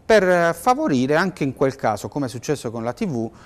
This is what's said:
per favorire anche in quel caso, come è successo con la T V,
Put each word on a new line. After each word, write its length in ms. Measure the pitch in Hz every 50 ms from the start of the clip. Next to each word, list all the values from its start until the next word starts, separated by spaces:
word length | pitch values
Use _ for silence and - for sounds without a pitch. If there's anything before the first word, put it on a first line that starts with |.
| -
per 500 | - 220 208 190 180 180 175 170 170 165
favorire 600 | - - 247 254 285 311 294 147 123 131 131 151
anche 300 | 160 190 185 180 - 156
in 100 | 135 120
quel 220 | - 139 135 131
caso, 320 | - - 113 104 - - 107
come 180 | - 147 139
è 20 | 120
successo 420 | 117 117 - - 147 - - 117
con 140 | 110 117 113
la 80 | 120 120
T 120 | - 233
V, 240 | 180 135 113 113 113 - - -